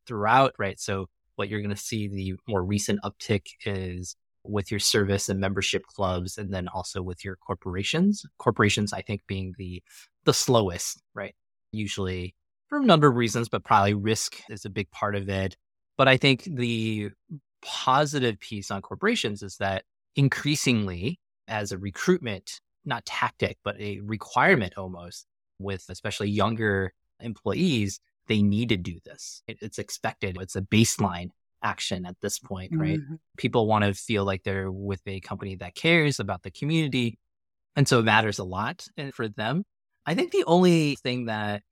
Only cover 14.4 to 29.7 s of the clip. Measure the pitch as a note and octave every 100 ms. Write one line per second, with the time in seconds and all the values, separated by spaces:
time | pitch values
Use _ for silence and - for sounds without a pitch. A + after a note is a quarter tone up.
14.4 | - G#2+ G#2+ G2+ G2 - G#2 G2+ G2 F#2+
15.4 | F#2+ - _ _ _ - C3+ C3 C#3+ B2+
16.4 | - C3+ A#2+ A#2 A2 G#2+ G#2 - - D3
17.4 | _ _ - - - C3 D3+ C#3+ B2 G2+
18.4 | - G#2 G2 G2 - G2 G3+ A#3 A#2 G#2
19.4 | G2 - G2 F#2+ - _ _ - C#3 -
20.4 | C#3+ D3+ - A#2 G2+ F2 G#2 F3+ _ _
21.4 | - G#2+ G2+ F#2+ G2 - - F#3 B2 F#2+
22.4 | - - _ _ - A#2 - - A#2 -
23.4 | F#2+ - G2+ G2 G#2 G2+ G#2 G#2+ - B2
24.4 | D#3 E3+ F#2 - F#2+ F2+ F2 - - _
25.4 | _ - G2 G2 - F#2 G#2+ - G#2 G#2
26.4 | G2+ A2+ G#2+ G2 F#2 - _ _ A#2 G#2
27.4 | - G#2 F#3 B2 G2+ - _ _ - G#2+
28.4 | G2+ G#2 A#2+ G#2 F2 E2 - - - -
29.4 | - G#2+ A2+